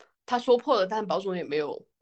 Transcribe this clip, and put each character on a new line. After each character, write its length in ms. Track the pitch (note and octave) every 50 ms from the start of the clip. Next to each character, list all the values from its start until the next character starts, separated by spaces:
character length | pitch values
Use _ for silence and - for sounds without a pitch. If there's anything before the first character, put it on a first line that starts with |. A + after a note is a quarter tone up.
| - _ _ _ _
他 120 | - B3+ A#3
说 200 | A#3+ C4 A#3+ A#3+
破 180 | - D4+ C4
了， 100 | G#3+ F#3
但 200 | F#3 G#3+ A3 A3
宝 120 | F#3 D#3+ F#3
总 160 | F#3+ G3 F#3
也 80 | F3
没 140 | D3+ - C#3+
有 300 | D3+ D3 C#3+ - - - _ _ _